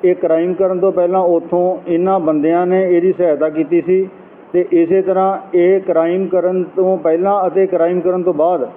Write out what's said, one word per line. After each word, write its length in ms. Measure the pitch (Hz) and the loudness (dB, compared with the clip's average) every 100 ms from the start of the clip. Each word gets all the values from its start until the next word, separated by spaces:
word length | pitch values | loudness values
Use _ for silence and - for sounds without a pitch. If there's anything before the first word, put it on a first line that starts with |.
ਇਹ 100 | 185 | 2
ਕ੍ਰਾਈਮ 400 | 180 - 160 180 | 0 0 0 0
ਕਰਨ 260 | 180 190 185 | -2 -2 0
ਤੋਂ 120 | 190 | 0
ਪਹਿਲਾਂ 280 | 180 175 190 | 0 0 0
ਉੱਥੋਂ 580 | 180 170 - 175 180 185 175 | 2 0 0 -2 0 -4 -4
ਇਹਨਾਂ 340 | 170 185 190 | -2 0 0
ਬੰਦਿਆਂ 460 | 160 156 156 170 180 | 0 0 0 0 0
ਨੇ 300 | 190 190 175 | 0 2 2
ਇਹਦੀ 160 | 185 | 2
ਸਹਾਇਤਾ 360 | 180 175 143 156 | 0 0 0 -2
ਕੀਤੀ 340 | 151 147 170 | -2 0 0
ਸੀ 260 | 165 190 190 - - - - | 2 0 -2 -10 -20 -20 -4
ਤੇ 160 | 180 180 | -2 0
ਇਸੇ 300 | 170 165 190 | 0 2 0
ਤਰ੍ਹਾਂ 360 | 180 185 190 190 - | 0 0 0 -2 -2
ਇਹ 260 | 180 175 190 | 2 2 2
ਕ੍ਰਾਈਮ 460 | 190 160 165 180 190 | 0 0 0 -2 -2
ਕਰਨ 360 | 185 175 185 | 0 0 -2
ਤੋਂ 360 | 180 190 185 185 | -4 -2 0 0
ਪਹਿਲਾਂ 480 | 160 165 196 202 185 | 0 0 0 0 0
ਅਤੇ 200 | 175 190 | 0 0
ਕ੍ਰਾਈਮ 340 | 180 165 180 | 0 0 0
ਕਰਨ 220 | 170 185 | -2 -2
ਤੋਂ 120 | 180 | -2
ਬਾਅਦ 360 | 151 165 175 117 | 0 0 0 -4